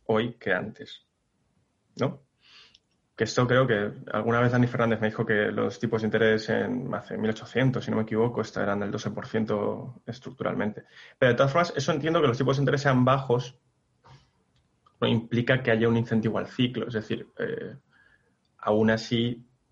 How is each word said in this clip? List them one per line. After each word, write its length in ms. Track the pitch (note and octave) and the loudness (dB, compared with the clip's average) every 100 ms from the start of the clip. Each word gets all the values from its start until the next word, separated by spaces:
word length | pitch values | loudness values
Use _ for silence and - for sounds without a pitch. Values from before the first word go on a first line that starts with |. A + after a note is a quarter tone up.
| - | -2
hoy 280 | A2 A#2+ | -2 -2
que 200 | - G#2+ | -6 -2
antes, 520 | F2+ G2 - - - _ _ _ _ _ _ _ _ _ - | -2 -2 -10 -16 -18 _ _ _ _ _ _ _ _ _ -6
¿no? 220 | C3 - _ _ _ - - _ _ _ _ - | -4 -6 _ _ _ -20 -20 _ _ _ _ -4
Que 100 | A2+ | -2
esto 200 | - B2 | 2 2
creo 220 | B2 A#2+ | 4 4
que 240 | G#2 G#2 - - | 2 -2 -6 -6
alguna 280 | G#2+ A2+ A#2 | -2 0 2
vez 120 | B2 | 4
Dani 120 | B2 B2 | 4 2
Fernández 340 | - A#2 G#2 | 2 0 2
me 80 | G#2+ | 0
dijo 160 | - | -2
que 280 | A2+ G#2 G#2 | 0 2 0
los 260 | G#2 G#2 - | 0 -2 -2
tipos 220 | A2 A2 | -2 -2
de 60 | G#2+ | 0
interés 420 | A2 A2 A2 A2 | 2 4 2 0
en, 420 | A2 G#2 G2 - G2+ | -2 0 -4 -4 -8
hace 200 | - G2+ | -6 -4
mil 140 | A2 | -4
ochocientos, 560 | A2 - A#2+ C3 A#2 G#2+ | -4 -4 0 2 0 -2
si 60 | |
no 60 | A2 | -2
me 60 | |
equivoco, 380 | A2 A2 A#2+ G#2+ | 0 0 0 0
esta 220 | G#2 G#2+ | -4 -4
eran 160 | G2+ G2+ | -2 -2
del 100 | G2+ | -4
doce 220 | G#2+ G#2+ | -4 -6
por 160 | G#2 - | -8 -4
ciento 760 | A2 G#2+ G#2 G#2 G#2 C3 - - | -4 -2 -2 -2 -4 -10 -14 -14
estructuralmente. 800 | A2+ - - G#2 F#2+ G#2 - - - - - | -12 -14 -8 -4 -2 -4 -6 -12 -20 -20 0
Pero 120 | B2+ | 2
de 40 | A#2+ | 4
todas 160 | C#3 | 2
formas, 220 | E3+ F3 - | 2 0 0
eso 160 | C3+ | -2
entiendo 300 | D#3 D#3 E3 | 0 0 2
que 60 | D3 | 2
los 120 | C#3 | 2
tipos 180 | C3+ C3+ | 0 2
de 40 | |
interés 200 | C#3 C#3 | 2 2
sean 240 | C#3+ B2+ B2+ | 2 4 4
bajos, 540 | C#3 C#3 B2 - - _ _ _ _ _ - _ _ _ _ _ _ _ _ | 2 2 -2 -2 -12 _ _ _ _ _ -20 _ _ _ _ _ _ _ _
no 80 | A#2+ | 0
implica 540 | A#2 - A#2 A#2+ C3 | 0 0 -2 2 2
que 80 | B2 | 2
haya 180 | A2+ A#2 | 2 4
un 100 | A#2 | 2
incentivo 420 | A2+ A2+ A2 G2+ | 0 0 0 -2
al 80 | - | -4
ciclo. 400 | - B2 A#2+ G#2+ | 0 -2 -2 -6
Es 80 | A2 | -6
decir, 320 | - A2 - - | -6 -8 -8 -8
eh, 380 | - - G2 C3 _ _ _ _ _ _ _ _ | -6 -6 -10 -14 _ _ _ _ _ _ _ _
aún 320 | A2 G#2+ A2 | 0 4 4
así 560 | A2 - A#2 A#2 A#2+ - _ _ | 2 0 0 0 -4 -12 _ _